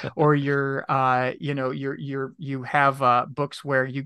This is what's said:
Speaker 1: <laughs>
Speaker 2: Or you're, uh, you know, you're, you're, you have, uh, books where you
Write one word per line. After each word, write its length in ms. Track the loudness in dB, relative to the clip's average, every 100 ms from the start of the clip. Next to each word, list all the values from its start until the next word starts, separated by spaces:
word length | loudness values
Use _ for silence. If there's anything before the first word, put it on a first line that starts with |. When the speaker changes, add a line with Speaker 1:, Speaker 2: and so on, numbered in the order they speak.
Speaker 1:
<laughs> 120 | -6 2
Speaker 2:
Or 180 | 4 4
you're, 480 | 2 0 -2 -4 -2
uh, 420 | 0 2 2 0 -4
you 160 | -6 -2
know, 160 | -4
you're, 260 | -4 -6 -6
you're, 360 | -8 -6 -8 -8
you 260 | -8 -6
have, 380 | -2 2 4 4
uh, 260 | 4 4 2
books 340 | -4 -6 -6
where 220 | -2 0 0
you 180 | -4